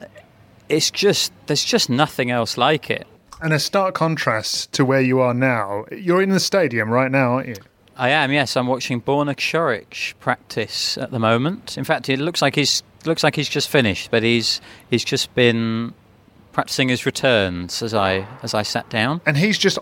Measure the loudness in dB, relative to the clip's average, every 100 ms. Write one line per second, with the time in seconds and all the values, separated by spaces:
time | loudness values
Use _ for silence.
0 | -20 -20 -20 -20 -20 -16 -2 0 0 2
1 | 2 2 -2 -6 -4 -2 0 0 2 2
2 | 0 0 0 0 -2 2 2 2 -2 -6
3 | -8 -20 _ -8 -2 -2 0 0 0 0
4 | -2 0 0 0 -2 -6 -2 0 4 4
5 | 4 2 2 2 2 0 -2 -6 -8 -6
6 | 0 2 2 2 2 2 2 0 2 2
7 | 2 2 2 0 -4 -12 -18 _ _ -2
8 | 2 2 2 0 0 0 0 -2 -4 -4
9 | 0 0 0 -2 -2 0 -2 -2 -6 -10
10 | -10 -6 -4 -4 -6 -6 -6 -4 -6 -6
11 | -6 0 2 2 0 -6 -10 -6 -2 -2
12 | -2 -2 -2 0 0 2 0 -2 -6 -8
13 | -4 0 0 0 -2 -4 0 2 2 0
14 | -2 0 2 2 0 -4 -8 -20 -2 -2
15 | 0 -4 -2 2 4 4 0 -2 -6 -12
16 | _ _ _ -20 -8 -6 -2 0 0 0
17 | -2 0 4 4 2 -2 -6 -6 -2 0
18 | 2 0 -4 -10 -4 -2 -2 -4 -4 -2
19 | -2 -2 0 0 2 2 0 0